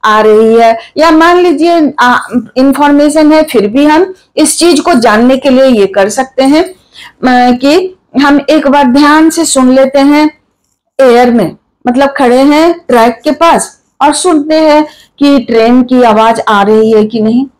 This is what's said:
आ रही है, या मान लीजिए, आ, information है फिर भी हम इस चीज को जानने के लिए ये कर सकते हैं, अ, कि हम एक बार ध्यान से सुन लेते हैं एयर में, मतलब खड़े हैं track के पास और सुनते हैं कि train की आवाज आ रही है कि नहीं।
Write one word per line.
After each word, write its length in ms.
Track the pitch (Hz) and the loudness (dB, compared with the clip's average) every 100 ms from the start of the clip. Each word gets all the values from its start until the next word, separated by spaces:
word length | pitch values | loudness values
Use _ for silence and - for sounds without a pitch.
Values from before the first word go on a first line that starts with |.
| 214 | 0
आ 160 | 214 | 0
रही 400 | 214 214 220 226 | 2 2 2 2
है, 160 | 226 233 - - | 2 0 -8 -2
या 140 | 320 | 0
मान 260 | 320 330 359 | 2 2 2
लीजिए, 560 | 359 277 330 339 302 - | 0 0 0 0 -2 0
आ, 180 | 247 247 - 240 220 - | -2 -2 -4 -8 -6 -2
information 760 | 269 277 285 285 294 302 302 | 0 0 0 2 0 0 2
है 100 | 311 | 2
फिर 240 | 311 240 202 | 0 -2 -2
भी 180 | 240 294 | 0 0
हम 280 | 311 381 - _ - | 0 -2 -6 _ -4
इस 220 | 302 - | -4 0
चीज 200 | 339 294 | 0 0
को 140 | 339 | 0
जानने 440 | 302 226 214 247 262 | 0 0 0 0 0
के 120 | 277 | 0
लिए 160 | 254 269 | 2 2
ये 220 | 233 196 | 2 0
कर 220 | 202 196 | 0 -4
सकते 340 | 214 262 - | -4 -6 -2
हैं, 200 | 269 302 | 0 0
अ, 960 | 370 - _ - - _ 254 247 247 247 | -2 -8 _ -20 -20 _ -2 0 0 0
कि 380 | 269 320 370 - _ - | 0 0 -2 -12 _ -4
हम 180 | 277 285 277 | 0 0 0
एक 180 | 302 285 | -2 0
बार 160 | 285 | 0
ध्यान 460 | 269 254 294 302 320 | 0 2 2 2 0
से 160 | 320 320 | 0 -4
सुन 280 | 269 254 | 0 0
लेते 260 | 262 269 277 | 2 0 0
हैं 400 | 277 294 302 - _ _ _ _ _ _ | 0 0 -2 -6 _ _ _ _ _ _
एयर 320 | 262 240 247 | 2 2 2
में, 240 | 240 170 - _ _ - | 0 -4 -8 _ _ -6
मतलब 260 | 247 277 - | -2 -2 -2
खड़े 220 | 254 247 | -2 0
हैं 400 | 277 294 330 339 _ | 2 2 0 -2 _
track 340 | 247 226 240 | 0 0 -2
के 80 | 302 | -6
पास 500 | 285 330 254 - _ _ _ | -2 0 0 -4 _ _ _
और 120 | 277 | -2
सुनते 420 | 294 370 320 294 311 | -2 -2 -2 -2 0
हैं 320 | 311 302 302 - _ _ | 2 0 -2 -8 _ _
कि 200 | 285 277 | 0 0
train 440 | - 226 226 247 | 0 -2 2 0
की 200 | 247 254 | 0 0
आवाज 380 | 240 214 220 226 - | 2 2 0 -2 -2
आ 160 | 208 | -2
रही 280 | 202 220 220 | 0 0 2
है 140 | 220 214 | 0 0
कि 160 | 226 | -2
नहीं। 240 | 214 240 269 | -2 -2 -4